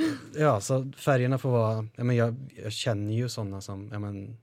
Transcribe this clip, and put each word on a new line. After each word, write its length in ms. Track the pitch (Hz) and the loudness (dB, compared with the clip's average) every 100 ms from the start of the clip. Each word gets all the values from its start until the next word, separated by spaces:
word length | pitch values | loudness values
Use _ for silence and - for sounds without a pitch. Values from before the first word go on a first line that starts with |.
| 320 277 - 147 | -2 -2 -6 2
ja, 260 | 151 104 | 4 4
så 300 | - 131 135 - | 2 0 -2 -2
färgerna 400 | - 131 123 135 | 2 4 4 2
får 120 | 135 | 2
vara, 360 | 120 110 110 110 - | 4 4 0 -4 -2
ja, 80 | |
men 120 | 120 120 | 2 4
jag, 200 | 117 123 135 - | 4 0 -10 -12
jag 100 | 104 | -8
känner 400 | 110 127 104 104 | -4 -2 0 0
ju 160 | 113 123 | 0 -2
såna 320 | - 101 98 | -4 -6 -8
som, 280 | 98 98 104 | -10 -12 -10
ja, 80 | 104 | -8
men, 380 | 104 101 104 113 | -6 -8 -10 -14